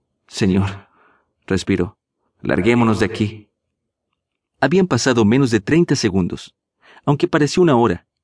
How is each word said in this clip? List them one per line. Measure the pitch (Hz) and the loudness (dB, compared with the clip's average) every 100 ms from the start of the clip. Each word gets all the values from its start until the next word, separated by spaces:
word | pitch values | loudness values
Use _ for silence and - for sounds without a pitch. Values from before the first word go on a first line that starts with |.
| _ _ _ | _ _ _
señor", | - 101 95 98 98 - _ _ _ _ _ - | -4 0 0 -2 -6 -18 _ _ _ _ _ -6
respiró. | 92 - 95 90 - _ _ _ _ | -4 -2 -2 -2 -8 _ _ _ _
"Larguémonos | - 69 95 120 113 104 | -4 -2 2 2 2 0
de | 104 | -2
aquí". | - 107 104 - _ _ _ _ _ _ _ _ _ _ _ | -2 -6 -6 -20 _ _ _ _ _ _ _ _ _ _ _
Habían | 135 180 190 | 0 2 2
pasado | 120 139 120 104 | 0 0 2 2
menos | 123 135 | 2 2
de | 110 | 0
treinta | - 156 175 143 | 0 0 0 0
segundos, | 110 92 87 - - _ _ _ _ - - | -2 -2 -4 -6 -14 _ _ _ _ -10 -4
aunque | 143 - | -2 -2
pareció | 156 147 - | -2 -2 2
una | 175 123 | 2 4
hora, | 117 87 - _ | 2 -2 -8 _